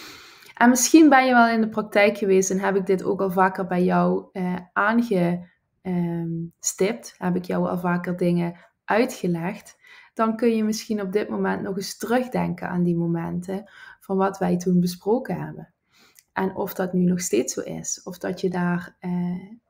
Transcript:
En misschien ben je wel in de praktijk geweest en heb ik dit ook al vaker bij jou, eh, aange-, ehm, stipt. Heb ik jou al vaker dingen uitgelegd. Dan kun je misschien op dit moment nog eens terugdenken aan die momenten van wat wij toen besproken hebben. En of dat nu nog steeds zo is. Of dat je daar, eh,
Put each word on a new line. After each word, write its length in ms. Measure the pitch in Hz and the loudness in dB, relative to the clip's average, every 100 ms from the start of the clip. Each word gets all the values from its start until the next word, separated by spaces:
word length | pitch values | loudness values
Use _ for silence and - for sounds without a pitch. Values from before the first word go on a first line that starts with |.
| - - - - - - | -18 -20 -20 -20 -12 4
En 140 | 240 | 6
misschien 400 | 254 - 320 311 | 6 6 8 10
ben 160 | 262 262 | 8 6
je 80 | |
wel 140 | 240 233 | 6 6
in 140 | 226 | 4
de 80 | 220 | 0
praktijk 480 | 214 208 208 208 208 | -2 0 4 4 2
geweest 340 | 196 190 190 | 4 4 4
en 80 | 190 | 0
heb 160 | 196 196 | 0 0
ik 100 | 185 | 0
dit 180 | 190 | 0
ook 180 | - 185 | 0 -2
al 100 | 190 | 0
vaker 340 | 185 190 190 180 | 2 2 2 -4
bij 180 | 180 | 0
jou, 420 | 180 180 180 190 - | 2 2 2 0 -4
eh, 240 | 196 180 180 180 | -6 -6 -6 -6
aange-, 760 | - 202 233 233 185 175 175 - _ _ _ | 0 2 2 2 2 0 -2 -8 _ _ _
ehm, 480 | 185 175 170 170 165 165 170 _ | -6 -2 -2 -4 -6 -6 -8 _
stipt. 560 | - - 190 233 - - | -10 -4 -4 -4 -12 -8
Heb 180 | 185 180 | -4 -4
ik 80 | |
jou 240 | 180 180 175 | -4 -4 -2
al 100 | 180 | -4
vaker 400 | 175 175 180 175 | -2 -4 -4 -2
dingen 380 | 175 175 170 175 _ _ - | 0 0 -2 -8 _ _ -2
uitgelegd. 920 | 202 262 - 180 170 170 220 - _ - - - | 0 0 -2 -4 -4 -6 -10 -16 _ -20 -20 -14
Dan 220 | - 226 220 | -2 -2 2
kun 200 | 240 220 | 0 2
je 80 | |
misschien 380 | 214 214 - 208 | 0 -4 -4 -6
op 100 | 196 | -2
dit 180 | 208 - | -2 -2
moment 320 | 214 190 190 | -2 -2 -2
nog 140 | 202 196 | -4 -6
eens 220 | 185 - | -8 -8
terugdenken 720 | 214 247 240 180 170 175 180 | -2 -2 0 -4 -4 -4 -4
aan 140 | 180 | 0
die 120 | 175 170 | 0 0
momenten 760 | 170 170 165 175 180 190 208 - - - | 0 -2 -4 -6 -6 -10 -10 -20 -20 -18
van 180 | - 190 | -4 -2
wat 200 | 190 190 | -2 -2
wij 200 | 180 175 | -2 0
toen 220 | 185 180 | 2 2
besproken 600 | 180 180 196 247 254 156 | 2 -2 -2 -2 -2 -8
hebben. 320 | 151 160 160 _ _ _ _ _ _ | -8 -12 -18 _ _ _ _ _ _
En 220 | - 190 190 | -4 -4 -4
of 180 | 196 | -8
dat 200 | - 180 | -4 -2
nu 100 | 180 | 0
nog 180 | 180 180 | 2 0
steeds 320 | - 208 - | 0 -2 -2
zo 80 | - | -6
is. 400 | - 165 - - | -10 -10 -10 -10
Of 140 | 190 180 | -12 -10
dat 240 | 190 180 | -8 -4
je 80 | 185 | -4
daar, 460 | 180 175 175 175 - | -2 -2 -2 -6 -12
eh, 520 | 180 180 180 180 190 233 | -6 -4 -4 -6 -12 -20